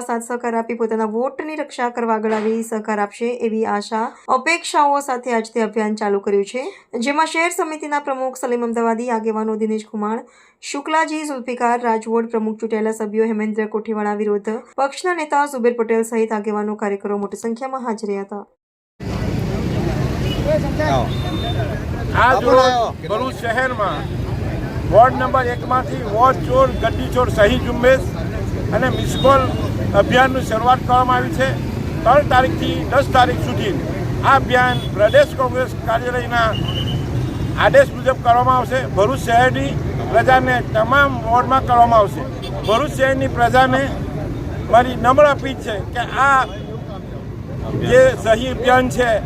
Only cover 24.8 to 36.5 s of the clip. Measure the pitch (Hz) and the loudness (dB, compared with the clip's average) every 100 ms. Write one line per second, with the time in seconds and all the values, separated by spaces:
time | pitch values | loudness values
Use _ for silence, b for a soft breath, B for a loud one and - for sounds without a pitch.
24.8 | - 185 254 262 254 262 240 - - 254 | 4 6 6 4 0 0 0 -2 0 0
25.8 | - - 202 208 262 254 - 254 262 214 | 0 -6 -2 2 4 2 2 2 2 2
26.8 | 220 - 254 247 240 220 202 226 - 240 | -2 -2 -2 0 0 4 4 2 -2 2
27.8 | 247 254 - - - - - - - - | 4 4 2 -6 -6 -6 -4 -4 -2 0
28.8 | 254 - - - 262 269 254 - - - | 0 -2 -2 2 4 4 2 -2 -4 -4
29.8 | - 202 - 247 262 262 - 220 240 254 | 0 2 4 4 4 2 -2 0 2 2
30.8 | - 247 254 247 247 - 262 - 233 - | 2 2 4 2 0 -2 -2 -2 -4 -6
31.8 | - - 226 285 285 262 262 - 262 - | -6 0 4 4 4 4 2 0 -2 -2
32.8 | - 269 - 254 247 247 240 - 208 165 | 0 0 4 4 4 2 -2 -2 -2 -2
33.8 | - - - - 240 269 220 247 247 240 | -4 -4 -4 0 2 2 4 2 2 0
34.8 | - - 214 262 285 - 254 254 254 - | -2 2 4 6 4 2 -2 -2 -4 -4
35.8 | 226 226 247 247 240 240 220 | -4 -2 -2 -4 -2 0 0